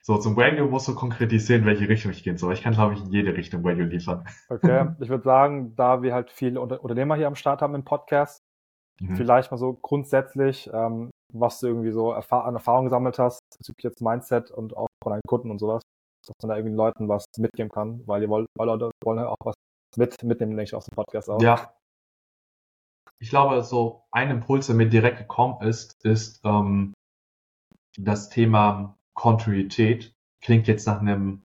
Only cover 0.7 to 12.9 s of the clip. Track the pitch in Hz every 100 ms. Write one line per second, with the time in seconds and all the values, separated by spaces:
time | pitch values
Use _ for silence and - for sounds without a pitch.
0.7 | 131 131 120 123 113 113 110 110 120 107
1.7 | 101 101 107 101 90 - 87 90 92 117
2.7 | 110 107 98 95 101 98 87 82 90 87
3.7 | 87 87 85 90 87 - - _ 120 170
4.7 | 131 - - 120 131 131 131 143 143 120
5.7 | 110 123 127 127 123 120 - 127 127 123
6.7 | 127 123 120 143 151 147 143 143 143 147
7.7 | 143 139 147 - 143 147 - _ _ _
8.7 | _ _ _ 90 92 120 123 127 120 127
9.7 | 131 - 143 135 135 135 135 135 135 -
10.7 | 110 113 113 120 - _ 113 117 - 123
11.7 | 117 113 110 113 110 - 123 120 117 -
12.7 | 123 131